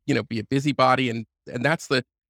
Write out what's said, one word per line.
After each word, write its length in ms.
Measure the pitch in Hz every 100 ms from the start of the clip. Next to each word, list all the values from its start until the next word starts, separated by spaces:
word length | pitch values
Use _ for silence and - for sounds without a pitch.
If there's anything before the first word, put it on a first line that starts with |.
| -
you 100 | 123
know, 80 |
be 160 | 107 113
a 40 |
busybody. 640 | 107 139 139 135 127 127 127
And, 160 | 113 107 _ -
and 180 | 120 139
that's 220 | 170 -
the, 160 | 131 - _